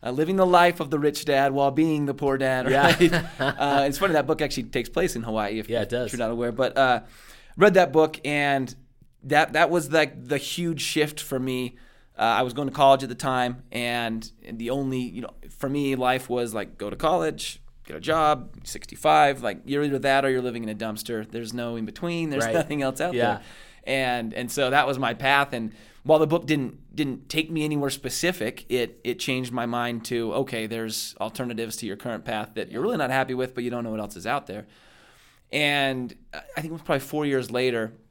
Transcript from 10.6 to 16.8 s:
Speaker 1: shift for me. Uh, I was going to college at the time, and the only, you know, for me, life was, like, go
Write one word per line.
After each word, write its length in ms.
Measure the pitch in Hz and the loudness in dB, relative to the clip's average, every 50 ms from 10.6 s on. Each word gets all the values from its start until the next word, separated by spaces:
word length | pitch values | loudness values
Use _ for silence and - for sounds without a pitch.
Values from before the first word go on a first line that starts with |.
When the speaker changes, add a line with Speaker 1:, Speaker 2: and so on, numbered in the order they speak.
| 175 170 165 139 | -4 -4 -4 -4
Speaker 1:
shift 380 | - - - 156 147 151 151 - | -4 -2 0 0 0 0 0 -10
for 200 | - - - 131 | -10 -6 -4 -2
me. 380 | 127 131 131 127 127 120 123 - - - _ - _ _ _ - | -2 -2 -2 -2 -4 -6 -8 -12 -20 -20 _ -20 _ _ _ -2
Uh, 40 | |
I 220 | 110 113 117 104 127 | 0 2 2 2 2
was 100 | 127 117 | 0 -2
going 160 | 127 147 135 | -4 -4 -4
to 40 | - | 0
college 280 | - 143 135 139 131 131 | 4 8 8 8 8 6
at 60 | 127 | -4
the 60 | - | -8
time, 480 | - - 139 131 127 123 123 123 127 - - - | -6 -4 -2 0 0 0 0 -2 -6 -12 -10 -8
and 580 | 120 120 120 120 120 117 113 113 113 110 - - - - - | -4 -4 -2 -2 -2 -2 -4 -4 -6 -8 -12 -18 -20 -16 -14
the 200 | - 113 117 117 | -10 -8 -4 -4
only, 300 | 127 139 139 135 131 127 | -2 -2 -2 -2 -2 -4
you 220 | 127 123 82 107 120 | -4 -6 -8 -10 -12
know, 80 | - - - - - | -12 -14 -16 -18 -18
for 180 | - - - 135 | -12 -8 -6 -2
me, 280 | 139 147 143 139 135 | -2 0 0 0 0
life 340 | 131 127 127 127 131 131 - | 0 2 2 2 0 0 -2
was, 240 | 123 123 120 117 107 | -2 -2 -2 -2 -4
like, 240 | 110 101 - - | -6 -6 -8 -10
go 120 | - | -10